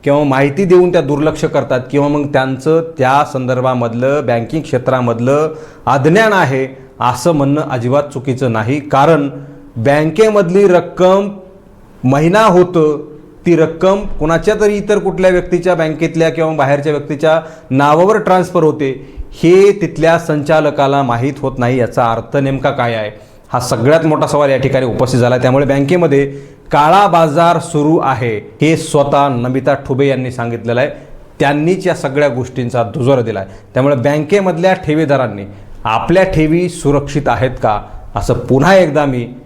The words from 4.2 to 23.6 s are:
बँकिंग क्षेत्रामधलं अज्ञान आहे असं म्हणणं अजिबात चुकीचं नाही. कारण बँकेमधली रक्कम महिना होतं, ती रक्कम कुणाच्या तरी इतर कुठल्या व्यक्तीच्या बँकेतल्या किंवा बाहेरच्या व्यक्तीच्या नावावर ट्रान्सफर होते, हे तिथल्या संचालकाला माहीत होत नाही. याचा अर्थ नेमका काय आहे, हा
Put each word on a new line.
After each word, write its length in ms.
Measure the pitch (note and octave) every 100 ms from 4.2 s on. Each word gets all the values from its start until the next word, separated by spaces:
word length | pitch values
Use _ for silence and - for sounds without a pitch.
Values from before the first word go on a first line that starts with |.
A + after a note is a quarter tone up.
| B2
बँकिंग 360 | A#2 A#2 D#3+
क्षेत्रामधलं 920 | - B2+ B2+ B2+ A#2+ A2+ B2 D3 D#3 - - - -
अज्ञान 460 | - D3+ F#3+ A3
आहे 340 | G3 D3 C3 C3 - - -
असं 300 | A#2+ A#2+ E3+
म्हणणं 280 | D3+ C#3 D3
अजिबात 400 | - B2+ A#2+ C#3+
चुकीचं 480 | C#3+ C3+ B2+ B2+ C3
नाही. 260 | A2 G#2+ D3
कारण 460 | - C3+ D3 D#3 C#3 - - - - A#2
बँकेमधली 880 | A2+ D3 D#3 D#3 A3 G#3 F3 F#3 G3+
रक्कम 640 | F3 E3+ - F#3 G3 G#3 - - - - - - -
महिना 380 | B2+ C#3 D#3+ G#3
होतं, 560 | A3 F3+ F3+ F3+ D3+ D3 - - - - F3
ती 80 | D#3+
रक्कम 460 | D#3+ E3 F#3 G3+ G#3 -
कुणाच्या 360 | D3+ E3 F#3 G#3+
तरी 160 | G#3 G#3
इतर 220 | G3+ G#3
कुठल्या 320 | F#3+ E3 F#3
व्यक्तीच्या 440 | F3+ F3+ F3 F3+
बँकेतल्या 540 | E3+ D#3 D3 E3 E3 D#3+
किंवा 220 | E3 D#3+
बाहेरच्या 380 | D#3 C3+ C#3+ D3+
व्यक्तीच्या 480 | D3 C#3+ D3 D#3+ D#3+ D#3+ - -
नावावर 480 | C3 C#3+ D#3 F#3+ A3
ट्रान्सफर 440 | - F#3 F3 F3+
होते, 280 | D#3 B2+ C#3 B2+ - - -
हे 400 | - E3 F#3+ G3+ G3
तिथल्या 380 | D#3+ - D#3+ E3
संचालकाला 840 | E3 D3+ C#3+ D#3 D3+ D3 C#3 C#3
माहीत 380 | C3 A#2 C3+ C#3
होत 180 | C3+ C3
नाही. 200 | A#2+ B2+
याचा 320 | A2 - A#2
अर्थ 240 | A2+ - C#3+
नेमका 340 | C#3 C3+ C#3+
काय 220 | B2+ A#2+
आहे, 160 | A2+ G#2 - - - -
हा 80 | B2+